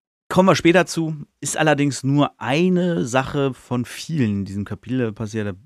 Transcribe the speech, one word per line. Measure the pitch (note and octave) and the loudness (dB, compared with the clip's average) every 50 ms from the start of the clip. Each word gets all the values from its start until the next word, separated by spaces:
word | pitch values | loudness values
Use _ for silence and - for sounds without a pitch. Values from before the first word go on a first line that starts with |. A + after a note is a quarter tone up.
| _ _ _ _ _ - | _ _ _ _ _ -2
Kommen | - F#3 F#3+ F#3+ | 2 4 4 6
wir | D3+ | 4
später | - - E3 E3+ F#3 E3+ | 4 4 4 4 4 2
zu, | - - E3 D#3+ D#3 D#3 D3 - - _ _ | 2 -2 -4 -4 -4 -4 -8 -10 -16 _ _
ist | C#3+ C#3 - | -8 -6 -2
allerdings | - D#3 D#3 D3 C#3 C#3+ C#3+ B2 - - | 0 2 2 2 2 2 0 -2 -2 0
nur | C3+ C#3+ D3 C#3+ - - - | 2 2 4 2 2 -2 -4
eine | G#2+ A#2 C#3 D#3+ F3+ F#3 F#3 F3 F3+ F3 E3 F3 E3 | -4 -2 0 2 2 4 2 2 2 0 0 -2 -2
Sache | A#2 A#2+ C3 C3 - D3 C#3+ C#3 C3+ B2+ | 0 0 -2 -2 -2 -2 -2 -2 -2 -2
von | - - - B2 B2 A#2 | -6 -8 -4 -4 -4 -4
vielen | - - - - - E3 D3+ A#2+ G#2+ G2+ G2+ | -4 -8 -12 -8 -4 -2 0 0 0 0 -2
in | F#2+ | -4
diesem | G2 G2 G#2 G2 | -4 -6 -6 -6
Kapitel, | - - - - A2 B2+ C3 | -8 -10 -10 -8 -6 -4 -2
da | A#2+ A2+ | -2 -2
passiert, | G#2 - A2+ G#2 A2 A2 G#2 | -4 -6 -8 -6 -6 -6 -6
da | G2+ F#2 F#2+ C3 | -6 -8 -10 -14